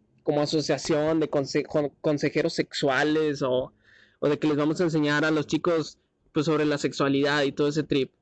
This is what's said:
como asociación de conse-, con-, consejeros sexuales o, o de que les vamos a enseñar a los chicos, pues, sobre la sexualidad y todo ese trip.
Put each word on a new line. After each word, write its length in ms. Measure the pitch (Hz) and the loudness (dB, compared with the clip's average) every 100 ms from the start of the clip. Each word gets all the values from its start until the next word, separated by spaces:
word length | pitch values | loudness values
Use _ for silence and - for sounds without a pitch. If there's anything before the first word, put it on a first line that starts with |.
| _ _ | _ _
como 160 | - 147 | -2 0
asociación 800 | 147 156 147 139 - 151 151 160 | 0 0 0 -2 0 0 2 0
de 80 | 147 | 0
conse-, 340 | 147 135 151 | -2 -2 -2
con-, 280 | - 156 143 - | -2 -2 -2 -2
consejeros 540 | 156 147 147 151 165 | -2 0 0 0 -2
sexuales 880 | - - - 143 131 147 156 156 139 | -2 -6 -2 0 2 2 2 0 -2
o, 300 | 135 127 131 _ _ - _ - | -2 -2 -4 _ _ -20 _ -4
o 80 | 143 | -2
de 100 | 147 | 0
que 100 | 156 | 0
les 80 | 147 | 2
vamos 240 | 151 165 | 0 0
a 40 | |
enseñar 400 | 175 156 147 147 | 0 2 2 2
a 60 | 156 | 2
los 160 | 156 143 | 0 0
chicos, 520 | 156 - 165 147 - _ _ _ | 0 0 0 -2 -10 _ _ _
pues, 140 | 160 151 | -2 0
sobre 180 | 151 | 2
la 140 | 151 143 | 0 0
sexualidad 640 | 143 - 139 139 143 147 | -2 -2 0 2 2 2
y 80 | 139 | 0
todo 160 | 139 147 | 0 0
ese 140 | 151 | 0
trip. 260 | 147 147 127 _ | -2 -2 -2 _